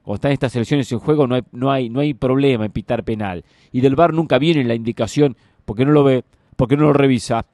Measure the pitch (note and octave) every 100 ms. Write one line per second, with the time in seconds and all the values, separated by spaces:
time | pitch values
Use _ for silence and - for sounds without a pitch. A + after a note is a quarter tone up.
0 | - G#2 C#3+ C#3 B2+ A#2+ A2+ D3 B2 A2+
1 | - D3+ C3 B2+ G#2+ B2 C3+ C3+ A#2+ B2
2 | D3 A#2+ C3 C3 C#3 A#2+ G#2+ A2 - A#2
3 | - A2 G2+ F2 - _ _ B2+ C3 C3+
4 | E3+ D#3+ D#3 B2+ D#3 D#3 A#2+ A#2 A2+ G#2
5 | A2 - D3 A2+ _ _ - G#2+ C#3 D3+
6 | C#3 B2+ - _ _ - B2 C#3+ D3+ C#3
7 | C#3 B2 - A2+ -